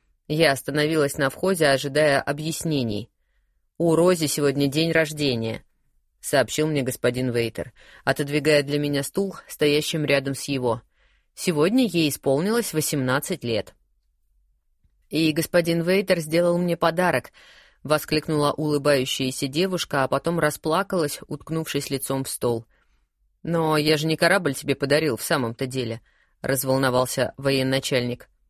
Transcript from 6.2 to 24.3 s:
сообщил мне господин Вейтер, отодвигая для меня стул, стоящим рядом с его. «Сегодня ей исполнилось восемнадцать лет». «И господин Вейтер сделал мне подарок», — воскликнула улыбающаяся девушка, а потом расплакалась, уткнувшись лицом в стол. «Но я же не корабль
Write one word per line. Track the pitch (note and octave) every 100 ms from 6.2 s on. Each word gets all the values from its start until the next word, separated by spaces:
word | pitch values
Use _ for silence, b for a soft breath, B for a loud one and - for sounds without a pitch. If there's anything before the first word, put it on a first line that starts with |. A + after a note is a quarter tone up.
сообщил | - C#3 A2 - D#3
мне | D3
господин | B2 - B2 B2 B2+
Вейтер, | A#2+ A2+ - - - B B
отодвигая | B C#3 C#3+ D3 D3 D3
для | C#3+ D3
меня | D3 C#3+
стул, | C#3 - G3 - -
стоящим | - D3+ D3 - D#3+
рядом | D3 C#3 C3+
с | C3+
его. | - C3+ B2 A#2 - _ _ _ _ -
«Сегодня | - D3+ E3+ B3+ A#3
ей | E3+ D3+
исполнилось | - C#3 C#3 G3 A#3 -
восемнадцать | D#3 - D3 B2+ C#3 - E3+
лет». | A#2 G#2+ - _ _ _ _ _ _ _ _ _ _ _ _ _ -
«И | D3+ D#3+
господин | D3+ D#3 F3 E3 E3+
Вейтер | E3 G3 G3 F3
сделал | D3+ E3 F3 F3
мне | F3 E3+
подарок», — | E3 E3 F3+ C#3+ - b b b b b
воскликнула | C3+ D3+ - D#3 D#3 D3+ C#3+
улыбающаяся | - D3+ D3 D3 C#3 C3+ - C3 - C#3
девушка, | C#3+ F#3+ F3+ - C#3+
а | C3
потом | C#3 E3+ E3+
расплакалась, | D3+ - D#3 E3+ G3 F#3 D3 - -
уткнувшись | D3 - D#3+ D#3 C#3+ C#3
лицом | C3+ - C3+
в | C3
стол. | - B2 A#2 - _ _ _ _ _ _ _
«Но | D#3 E3 D#3 D3+
я | D3+ D3+
же | D#3+
не | D#3
корабль | E3+